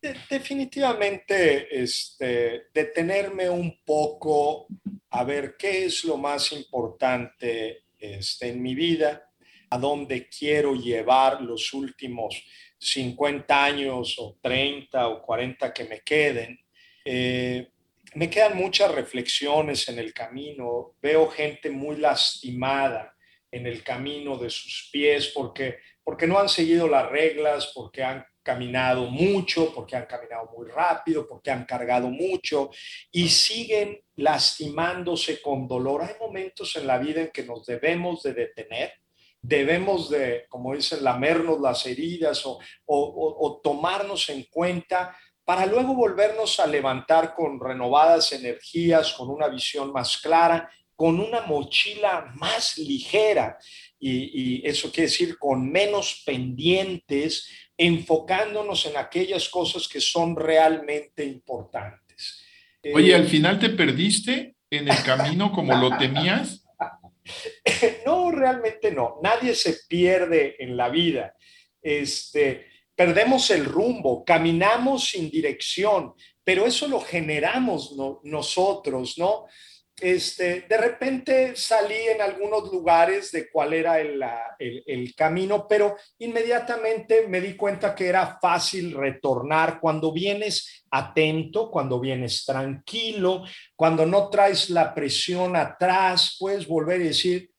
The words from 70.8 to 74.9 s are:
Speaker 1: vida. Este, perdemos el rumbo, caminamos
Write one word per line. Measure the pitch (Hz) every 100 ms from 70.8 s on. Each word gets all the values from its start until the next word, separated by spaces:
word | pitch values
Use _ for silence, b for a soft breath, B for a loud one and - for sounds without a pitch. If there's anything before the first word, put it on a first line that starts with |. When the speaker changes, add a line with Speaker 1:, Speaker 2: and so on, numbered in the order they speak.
| 120
Speaker 1:
vida. | 147 170 135 95 _ b b b _
Este, | 156 147 139 - - 151 139 127 B B B -
perdemos | 180 170 233 262 -
el | 185 135
rumbo, | 147 226 240 143 120
caminamos | - 165 165 165 196 233 254